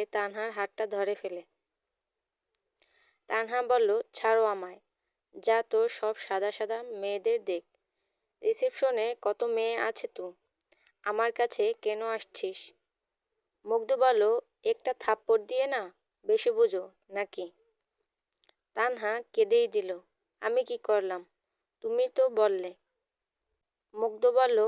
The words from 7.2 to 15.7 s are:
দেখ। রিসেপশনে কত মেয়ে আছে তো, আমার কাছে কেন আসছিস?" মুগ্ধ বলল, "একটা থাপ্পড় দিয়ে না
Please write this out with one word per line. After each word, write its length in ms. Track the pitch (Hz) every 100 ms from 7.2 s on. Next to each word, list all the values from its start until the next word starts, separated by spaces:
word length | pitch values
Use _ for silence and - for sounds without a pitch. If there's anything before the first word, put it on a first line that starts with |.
| 226 233
দেখ। 200 | 202 175 - _ _ _ _ _ _ _
রিসেপশনে 640 | - - 508 - 269 240 226 240
কত 180 | 208 208
মেয়ে 320 | 233 226 226 233
আছে 280 | 226 - -
তো, 120 | - 359 - _ _ _ _ _ _
আমার 260 | 202 214 233
কাছে 320 | 233 240 - 214 233
কেন 180 | 214 214
আসছিস?" 560 | 226 220 - - 190 190 - _ _ _ _ _ _ _ _ _
মুগ্ধ 260 | 208 226 220
বলল, 300 | 254 254 226 208 233 - _
"একটা 280 | 220 226 - 247
থাপ্পড় 440 | - 220 - 226
দিয়ে 220 | 208 254
না 160 | 269